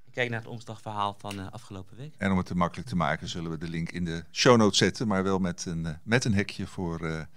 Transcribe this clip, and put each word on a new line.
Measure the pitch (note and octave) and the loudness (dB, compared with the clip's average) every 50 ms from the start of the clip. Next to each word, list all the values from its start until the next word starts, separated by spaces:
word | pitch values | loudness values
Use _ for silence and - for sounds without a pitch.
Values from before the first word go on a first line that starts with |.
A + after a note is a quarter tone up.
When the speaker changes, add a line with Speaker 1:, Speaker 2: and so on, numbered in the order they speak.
| - | -20
Speaker 1:
En | - - | -12 -6
kijk | C3 B2 A#2+ | -4 -4 -2
naar | A#2 A2+ | -2 -6
het | A2+ - | -6 -8
omslagverhaal | A#2+ A2+ - - A2 G#2 - A2 G#2+ G#2 G2+ G2+ G2+ - | -12 -12 -12 -12 -14 -12 -12 -8 -4 -2 -2 -2 -2 -6
van, | - G2+ G2+ G2 | -10 -10 -10 -8
eh, | F#2 F2+ | -10 -10
afgelopen | - G#2+ - - G2+ F#2 F#2+ - - | -12 -14 -14 -12 -12 -12 -12 -14 -16
week. | G#2 C3+ D#3 - - | -16 -16 -16 -8 -2
Speaker 2:
En | G2 G2 | 0 2
om | F#2+ | 2
het | F#2 F2+ | 2 2
te | - F2+ | 0 0
makkelijk | F2+ F2 E2+ - - E2+ - | 0 0 0 0 -6 -8 -4
te | - | -2
maken | F2 D#2+ C#2+ D2+ - F2+ E2+ | 0 2 0 0 -2 -4 -6
zullen | - F#2 E2 E2 | -6 -6 -6 -6
we | E2 D2+ | -6 -6
de | E2+ E2 | -6 -6
link | E2 E2 E2 E2 - | -4 -4 -4 -4 -4
in | F2+ F2 | -4 -4
de | E2+ E2 E2+ E2+ - - | -4 -4 -6 -8 -8 -4
show | - - C#3 B2 | 4 8 8 10
notes | A2+ G#2+ G2+ - - | 10 8 6 6 6
zetten, | A2 F#2+ - - C3 G#2+ | 4 4 2 2 0 2
maar | F#2+ F#2+ F#2 | 2 2 2
wel | G2 G2 F#2 | 2 2 2
met | F#2 F2 F2 - - | 2 0 -2 -4 -6
een, | F#2+ E2+ E2 D#2+ | -6 -4 -4 -4
eh, | E2 D2+ - - | -4 -6 -8 -2
met | G#2+ A2+ B2+ - | 2 2 2 4
een | B2+ G2+ | 2 2
hekje | G2+ G2+ - - - G2 | 2 0 0 -4 -8 -8
voor, | - - - F#2 E2+ E2 D#2+ E2+ | -8 -6 -6 -4 -4 -4 -4 -4
eh, | D#2+ D#2+ D#2+ D#2 - - | -4 -4 -4 -6 -10 -12